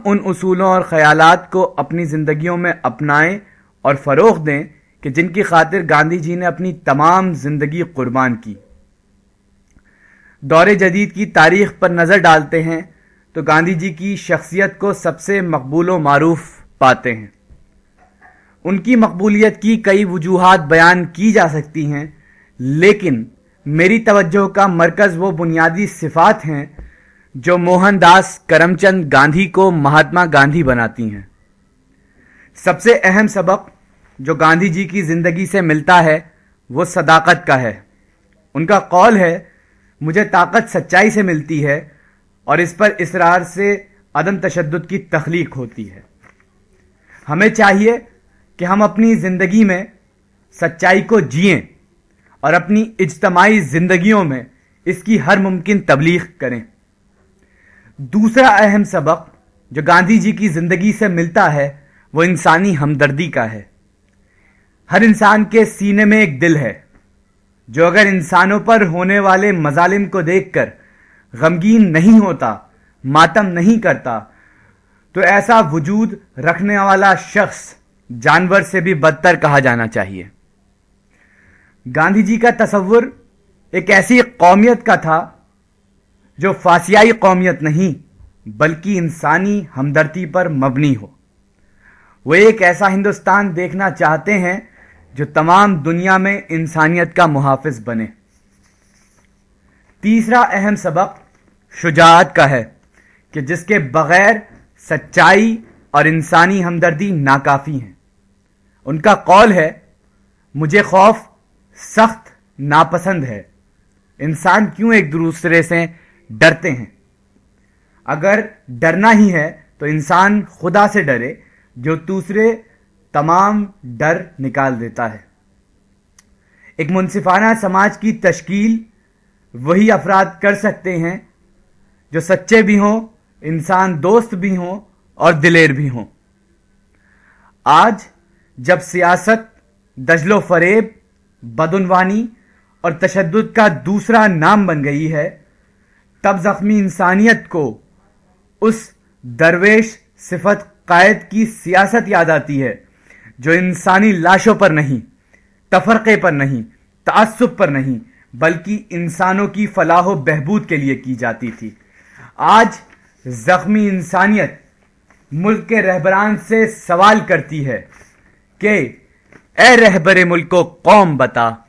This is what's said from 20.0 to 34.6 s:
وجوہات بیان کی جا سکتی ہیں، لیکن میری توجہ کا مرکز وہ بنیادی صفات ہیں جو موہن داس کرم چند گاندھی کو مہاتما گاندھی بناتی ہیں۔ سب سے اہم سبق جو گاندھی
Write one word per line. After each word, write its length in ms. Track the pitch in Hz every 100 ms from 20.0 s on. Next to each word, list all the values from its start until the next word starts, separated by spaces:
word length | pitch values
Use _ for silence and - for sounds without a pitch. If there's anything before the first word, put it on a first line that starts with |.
وجوہات 560 | 196 180 170 180 185 190
بیان 440 | 147 165 170 180
کی 280 | 170 - 220
جا 160 | 220 165
سکتی 440 | 151 - 160 147
ہیں، 140 | 143 151 - _ _ _ -
لیکن 680 | 127 151 190 208 180 120 110 _ _ _ 143
میری 320 | 156 180 226
توجہ 500 | 226 202 165 202 190
کا 180 | 202 196
مرکز 500 | 170 170 165 196 165
وہ 140 | 190
بنیادی 560 | 160 170 160 165 170 208
صفات 600 | - 156 165 185 220 151
ہیں 200 | 143 143 - - _ _ _ _
جو 240 | 131 156 180
موہن 420 | 175 180 196 196
داس 380 | 170 190 180 -
کرم 380 | - 160 170 170
چند 280 | 196 190 147
گاندھی 340 | 135 143 160 190
کو 240 | 190 190
مہاتما 540 | 160 143 151 143 180 170
گاندھی 300 | 147 143 170
بناتی 520 | 131 120 113 117 110
ہیں۔ 80 | 101 101 _ _ _ _ _ _ _ _ _ _ _ _
سب 260 | _ 185 175
سے 200 | 226 233
اہم 220 | 185 196 214
سبق 440 | 196 170 196 - _ _ _ _ -
جو 160 | 135
گاندھی 340 | 156 160 165